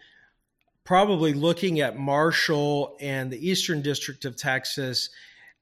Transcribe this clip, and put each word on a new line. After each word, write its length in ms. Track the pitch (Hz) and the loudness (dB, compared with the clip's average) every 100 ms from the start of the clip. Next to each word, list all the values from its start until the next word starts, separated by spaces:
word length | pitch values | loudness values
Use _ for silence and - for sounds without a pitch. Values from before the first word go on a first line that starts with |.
| - _ _ _ _ _ _ _ | -20 _ _ _ _ _ _ _
probably 480 | - 180 202 175 160 | 2 4 4 4 2
looking 480 | 143 165 170 190 160 | 2 2 2 0 2
at 180 | 127 139 | 0 -2
Marshall 960 | 139 143 160 165 - 147 147 143 139 - | 0 2 2 2 0 2 2 0 -2 -6
and 300 | 139 135 131 | -6 -6 -6
the 180 | 123 175 | -4 -2
Eastern 340 | 185 - 151 | 0 0 -2
District 420 | 143 135 - 131 | -2 -4 -6 -8
of 120 | 135 117 | -10 -6
Texas 760 | 143 131 - - 131 120 - - - - - _ | -2 -2 -2 -6 -4 -4 -6 -12 -20 -20 -20 _